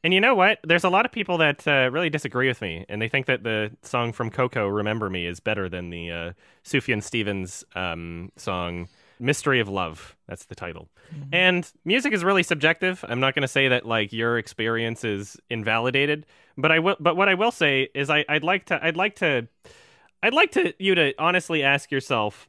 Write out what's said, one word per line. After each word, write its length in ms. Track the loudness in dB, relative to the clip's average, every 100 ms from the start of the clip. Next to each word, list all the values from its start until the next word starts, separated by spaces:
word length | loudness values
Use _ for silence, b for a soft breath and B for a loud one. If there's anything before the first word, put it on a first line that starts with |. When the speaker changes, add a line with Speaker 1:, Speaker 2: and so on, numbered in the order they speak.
Speaker 1:
And 100 | 4
you 80 | 4
know 120 | 4 6
what? 240 | 4 4
There's 200 | 2 2
a 60 | 4
lot 160 | 2 0
of 60 |
people 260 | -4 -2 2
that, 280 | 2 2 2
uh, 220 | 2 2
really 180 | 0 -2
disagree 380 | -2 -4 -2 -2
with 120 | -2
me, 240 | -6 -8 -8
and 120 | -6
they 60 | -2
think 180 | -2 -2
that 160 | -2
the 280 | -2 -2 -4 -8
song 300 | -6 -4 -2
from 180 | -4 -6
Coco, 360 | -2 -2 0 -2
Remember 420 | 0 -2 -2 -4
Me, 180 | -4 -6
is 120 | -6
better 300 | -4 -4 -4
than 200 | -6 -10
the, 180 | -10 -8
uh, 200 | -8 -10 -12 b b
Sufjan 400 | -4 -4 0 -4
Stevens, 600 | -2 -4 -2 -4 -6 -12 -14 -8
um, 560 | -6 -6 -10 -12 -14 _
song 520 | -6 -4 -4 -6 -10 b b b
Mystery 400 | -4 -2 0 0
of 80 | 0
Love. 460 | -4 -6 -8 -18 _ -16
That's 180 | -16 -16
the 100 | -14
title. 340 | -12 -12 -18 _ B
Speaker 2:
Mm-hmm. 100 | -16 -4
Speaker 1:
And 380 | 2 4 2 -2 _ 0
music 280 | 0 2
is 100 | 0
really 180 | 2 2
subjective. 640 | 2 2 2 2 -2 -4 -6
I'm 120 | 0
not 160 | 0 0
gonna 120 | 0
say 200 | 2 4
that, 180 | 2 2
like, 260 | -2 -2
your 260 | -2 0 0
experience 640 | -4 -4 -2 -2 -2 -4
is 340 | -4 -4 -6 -16 _
invalidated, 720 | -6 0 0 2 2 2 0 -6 b b b
but 140 | 2
I 80 | 4
will. 160 | 4 2
But 160 | 0 4
what 140 | 4
I 60 | 4
will 160 | 2
say 380 | 2 2 2 0
is 160 | -2 2
I, 160 | 2 2
I'd 160 | 0
like 220 | 0 -2 0
to, 160 | -2
I'd 140 | -2 -2
like 200 | -4 0
to, 300 | 0 0 -4 _ b b b b b _
I'd 100 | 0
like 180 | 2 2
to, 200 | 2 -2 0
you 160 | 0 4
to 180 | 2 2
honestly 420 | 2 0 0 0
ask 300 | 2 2 0
yourself 560 | -4 0 0 0 -4